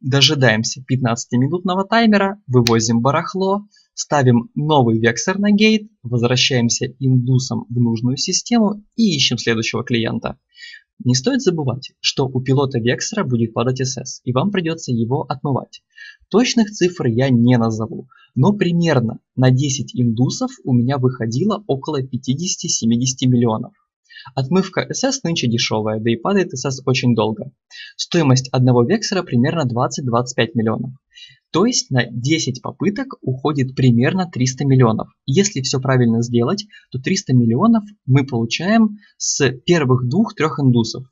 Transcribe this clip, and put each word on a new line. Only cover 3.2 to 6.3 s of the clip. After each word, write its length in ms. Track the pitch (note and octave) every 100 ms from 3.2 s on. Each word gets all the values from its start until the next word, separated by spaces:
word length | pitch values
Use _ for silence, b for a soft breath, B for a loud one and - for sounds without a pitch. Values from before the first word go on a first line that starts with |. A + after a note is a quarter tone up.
| E3+ F#3 F#3+ G3+ - b b
ставим 560 | - - D3 B2+ A#2+ A#2 D3
новый 440 | D3+ D3 A#2 A2+
вексор 400 | A#2 A#2 - F#3+
на 120 | G#3
гейт, 380 | G3+ A3 A3 - _
возвращаемся 840 | A2+ A#2+ A2+